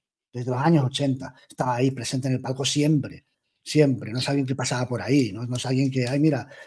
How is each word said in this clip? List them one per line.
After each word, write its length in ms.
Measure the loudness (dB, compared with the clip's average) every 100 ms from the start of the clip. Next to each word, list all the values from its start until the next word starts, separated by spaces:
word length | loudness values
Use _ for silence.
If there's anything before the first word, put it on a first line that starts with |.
| _ _ _
Desde 180 | -8 -4
los 100 | 0
años 240 | 4 4
ochenta 480 | 4 0 -2 -2 -6 -16 _
estaba 280 | -4 -2 2
ahí 160 | 0
presente 340 | 0 -4 -4 -2
en 80 |
el 60 | -2
palco 240 | -4 -4
siempre, 600 | -2 2 2 2 0 -10 _ _ _ _
siempre. 480 | 0 4 4 2 -4
No 60 | -4
es 100 | -2
alguien 180 | 0 -2
que 100 | -2
pasaba 320 | -2 -2 -4
por 120 | -4
ahí, 300 | 2 2 2
no, 140 | -2 -6
no 100 | -4
es 100 | -2
alguien 260 | 0 0
que, 160 | 0 0
"Ay, 100 | 2
mira, 300 | 2 2 -2 -14